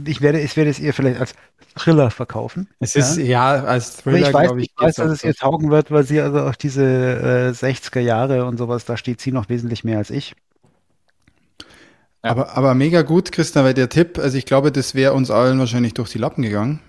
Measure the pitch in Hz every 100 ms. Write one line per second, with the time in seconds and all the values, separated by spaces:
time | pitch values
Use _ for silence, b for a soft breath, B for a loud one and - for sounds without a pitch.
0 | 143 120 143 156 147 - 151 139 147 139
1 | 135 120 127 - b _ _ - - 160
2 | 127 - 120 110 117 - 190 - 120 143
3 | 131 165 131 123 131 143 127 123 117 -
4 | - 131 143 139 160 123 120 - 165 160
5 | 160 151 - 151 135 156 151 151 143 151
6 | 131 151 143 143 139 120 147 135 135 127
7 | 127 123 127 127 127 123 127 131 - 131
8 | 120 113 131 131 123 120 120 120 - 117
9 | - 120 - 131 98 120 120 113 113 110
10 | 104 131 - - _ _ _ _ _ _
11 | _ _ _ _ _ _ B B B B
12 | B B 117 120 139 - 135 127 147 175
13 | 143 165 - - 156 147 131 131 127 143
14 | 165 - 143 131 - 135 147 139 127 131
15 | 135 135 131 107 127 131 123 120 120 -
16 | 113 110 131 - 117 104 113 151